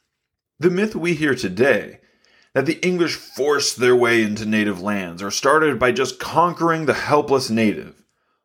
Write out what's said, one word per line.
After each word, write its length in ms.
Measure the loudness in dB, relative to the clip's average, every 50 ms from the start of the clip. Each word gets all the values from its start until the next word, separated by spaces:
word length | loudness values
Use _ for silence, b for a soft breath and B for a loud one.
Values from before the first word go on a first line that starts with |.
| _ _ _ _ _ _ _ _ _ _ _ -2
The 100 | 0 0
myth 240 | 2 0 -2 -2 -4
we 200 | -4 -2 -2 -2
hear 200 | 0 0 0 0
today, 640 | -2 -4 -4 -2 2 2 2 2 0 -2 -6 -14 b b b b b b b b b b b
that 140 | b -2 0
the 180 | 0 -2 -2 -2
English 300 | -2 0 0 0 -2 -2
forced 640 | -6 -12 -12 -8 -4 0 0 0 0 0 -2 -2
their 180 | 2 4 4 4
way 300 | 4 4 4 2 2 2
into 200 | 0 -2 -4 -2
native 380 | 0 0 0 0 0 -2 -4
lands 400 | -4 -4 -4 -4 -6 -8 -10 -10
or 80 | -8 -8
started 480 | -6 0 2 4 4 4 4 2 0 2
by 140 | 0 0
just 260 | 2 0 -2 -4 -4 -8
conquering 640 | -10 -2 0 2 2 2 0 0 0 0 0 0 0
the 100 | 0 -2
helpless 540 | -2 0 0 2 2 2 2 0 0 0 0
native, 540 | 0 2 2 2 0 -2 -8 -14 -18 _ _ _ _ _ _ _ _ _ _